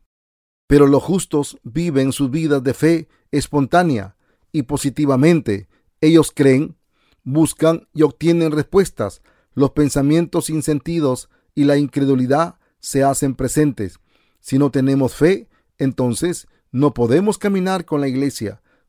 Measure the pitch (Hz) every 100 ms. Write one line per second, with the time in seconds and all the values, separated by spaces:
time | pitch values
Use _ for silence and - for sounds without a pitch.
0 | _ _ _ _ _ _ _ 143 143 139
1 | - 185 - 151 139 - 120 127 175 135
2 | 135 127 135 151 160 139 127 120 156 165
3 | 160 _ _ 147 - 147 131 170 175 120
4 | 95 - _ _ _ 160 123 143 143 135
5 | 143 131 156 170 120 98 - _ _ _
6 | 156 165 151 - 139 131 156 - _ _
7 | _ _ 127 147 151 - 156 165 - 151
8 | 151 - 160 170 160 151 143 190 190 -
9 | 104 - _ _ _ - 139 - 143 143
10 | 139 160 170 170 - 156 147 147 - 170
11 | 147 127 - _ _ - 143 143 143 156
12 | 139 131 127 143 170 - _ _ - 139
13 | 139 135 139 123 127 156 151 117 98 -
14 | _ _ _ _ - 135 143 139 131 139
15 | 127 - 156 196 - _ _ _ 135 -
16 | 123 113 175 165 - _ _ 123 143 -
17 | 240 147 208 202 208 196 185 190 170 147
18 | 139 127 139 - 104 101 _ _